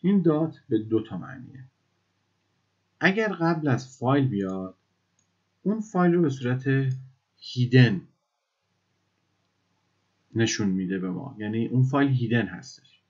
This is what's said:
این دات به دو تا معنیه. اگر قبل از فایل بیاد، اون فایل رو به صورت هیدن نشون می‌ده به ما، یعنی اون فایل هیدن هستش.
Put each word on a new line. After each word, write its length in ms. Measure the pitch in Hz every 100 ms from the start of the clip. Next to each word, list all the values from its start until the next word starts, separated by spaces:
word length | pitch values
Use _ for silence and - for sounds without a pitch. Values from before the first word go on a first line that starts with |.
این 200 | 175 202
دات 380 | 165 151 160 - _
به 100 | 113
دو 240 | 110 110
تا 160 | - 95
معنیه. 460 | - 69 - 135 131 _ _ _ _ _ _ _ _ _ _ _ _ _
اگر 280 | 170 196 220
قبل 400 | 175 165 165 151
از 300 | 123 - -
فایل 300 | 120 139 131
بیاد، 460 | 101 95 95 92 - _ _ _ _ _ _ _ _
اون 180 | 180 220
فایل 320 | 208 185 180
رو 100 | 175
به 80 | 160
صورت 600 | 131 123 127 135 135 135 131 - _ _ _
هیدن 640 | - 123 120 127 117 95 - _ _ _ _ _ _ _ _ _ _ _ _ _ _ _ _ _ _ _ _ _ _
نشون 340 | - 113 - 104
می‌ده 300 | 95 90 95
به 120 | 90
ما، 260 | 87 87 104
یعنی 280 | 107 110 117
اون 160 | 127
فایل 260 | 131 139 139
هیدن 380 | 127 113 117 95
هستش. 540 | 90 - - _ _ _